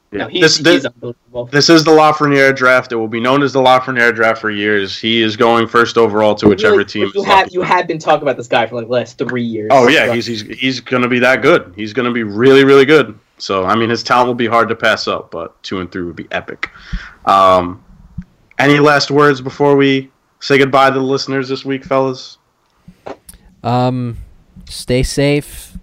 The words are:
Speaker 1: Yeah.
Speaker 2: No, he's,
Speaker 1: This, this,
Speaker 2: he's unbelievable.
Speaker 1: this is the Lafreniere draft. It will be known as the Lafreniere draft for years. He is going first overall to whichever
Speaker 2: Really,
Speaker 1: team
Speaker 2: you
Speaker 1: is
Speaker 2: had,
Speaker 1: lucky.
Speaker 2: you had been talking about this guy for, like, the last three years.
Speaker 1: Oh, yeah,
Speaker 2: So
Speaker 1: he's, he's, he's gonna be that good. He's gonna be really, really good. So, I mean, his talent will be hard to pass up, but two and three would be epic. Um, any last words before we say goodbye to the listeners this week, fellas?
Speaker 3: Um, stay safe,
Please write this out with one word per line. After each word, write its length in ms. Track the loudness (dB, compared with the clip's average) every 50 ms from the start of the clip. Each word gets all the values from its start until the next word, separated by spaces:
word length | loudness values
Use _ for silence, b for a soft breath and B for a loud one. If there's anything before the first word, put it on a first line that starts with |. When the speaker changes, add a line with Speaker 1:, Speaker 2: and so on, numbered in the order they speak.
| _ _
Speaker 1:
Yeah. 60 | -10 -10
Speaker 2:
No, 80 | -8 -6
he's, 140 | -2 0
Speaker 1:
This, 160 | 2 2 2 2
this, 160 | 2 2 2
Speaker 2:
he's 120 | 2 0
unbelievable. 600 | -6 -10 _ -14 -14 -14 _ _ _ -12 -12 -8
Speaker 1:
this 220 | -2 -2 0 4 4
is 140 | 4 4
the 80 | 4 4
Lafreniere 640 | 4 6 6 4 2 0 0 0 2 2 2 2 2
draft. 380 | 2 2 2 2 2 0 -2
It 40 | -6
will 120 | -6 -6 -6
be 100 | -6 -4
known 240 | -2 0 0 0
as 100 | 0 0
the 60 | 0 2
Lafreniere 560 | 4 4 4 2 2 -2 0 0 2 2 2
draft 260 | 2 0 0 0 -2
for 80 | -4 -6
years. 440 | -6 -4 -2 -2 -2 -2 -2 -4 -8
He 240 | -6 -4 -2 0 0
is 140 | 0 0 0
going 300 | 2 2 2 4 2 0
first 320 | 0 2 0 0 2 2 2
overall 380 | 2 2 2 2 2 2 2
to 100 | 2 2
whichever 280 | 2 2 2 2 2 2
Speaker 2:
Really, 100 | 2 0
Speaker 1:
team 260 | -2 -4 -6 -6 -4
Speaker 2:
you 100 | -4 -4
Speaker 1:
is 40 | -2
Speaker 2:
had, 120 | 0 2 2 0
Speaker 1:
lucky. 80 | 0 -4
Speaker 2:
you 80 | -6
had 260 | -2 -2 -2 -2 -2 -4
been 100 | -8 -6
talking 240 | -2 -2 -2 -2
about 140 | -2 -4 -6
this 100 | -6 -6
guy 180 | -4 -2 -2 -2 -4
for, 80 | -6
like, 100 | -10 -8
the 60 | -4
last 260 | -4 -4 -4 -6 -8 -8
three 240 | -8 -6 -6 -6
years. 280 | -6 -6 -6 -6 -2 2
Speaker 1:
Oh, 160 | 2 4 4 4
yeah, 180 | 4 2 2
Speaker 2:
So 60 | 0
Speaker 1:
he's, 140 | -2 -4 -6
he's, 160 | -6 -8 -10
he's 360 | -10 -12 -8 -6 -4 -4 -4 -6
gonna 300 | -6 -4 -4 -2 -2 0
be 100 | 0 2
that 240 | 2 2 2 2
good. 300 | 2 2 2 2 0 -4 -12
He's 180 | -12 -12 -8
gonna 200 | -6 -4 -4 -2
be 100 | -2 -4
really, 400 | -6 -6 -2 2 4 6 6 6
really 220 | 6 6 6 6 6
good. 340 | 6 4 2 2 0 -8 -18 _ _ _ -12
So, 260 | -8 -4 -4 -2 0
I 100 | 0 0
mean, 160 | 0 0 -2
his 140 | -2 -4 -2
talent 240 | 0 2 2 2 0
will 60 | 0
be 100 | -2 -2
hard 220 | 0 0 0 0 0
to 80 | -2
pass 320 | -2 -2 -2 -2 -2 -2 -4
up, 240 | -6 -6 -8 _
but 280 | -12 -12 -12 -12 _ _ -12
two 160 | -10 -8 -8
and 100 | -8 -8
three 120 | -10 -10 -10
would 100 | -10 -12
be 140 | -14 -12 -10
epic. 400 | -10 -10 -10 -12 -14 -14 -14 B B B B B B B B B B B -2
Um, 560 | 0 2 4 4 4 4 2 0 -2 -8 -12 _ _ -20 -20 -20 -20 _ -16 -16 _ _ _ _ _ _ -2
any 180 | 0 2 2 2
last 320 | 2 2 2 0 0 0
words 300 | 0 2 2 2 2 0
before 340 | -6 -10 -4 -2 0 2 2
we 340 | 2 2 2 0 -2 -4 -8 _ _ _ _ _ _
say 200 | -2 2 2 2
goodbye 320 | 2 2 2 2 2 2
to 40 | 2 0
the 40 | -2
listeners 440 | -2 -4 -4 -4 -4 -6 -6 -6 -6
this 160 | -8 -8 -6
week, 200 | -8 -8 -8 -4
fellas? 540 | -2 -2 0 0 -2 -4 -8 -12 -20 -20 _ _ _ _ _ _ _ _ _ _ -20 -20 _ -18 -18 -18 b b b b b b b _ _
Speaker 3:
Um, 560 | -6 -4 -2 -2 -2 -2 -2 -4 -6 -8 -10 -12 -16 -20 -20 _ _ _ _ -20 -20 -18
stay 340 | -16 -12 -6 -4 -2 -2
safe, 680 | -2 -2 -2 0 0 0 0 -2 -4 -8 -14 -20 -20 -18 -20 -20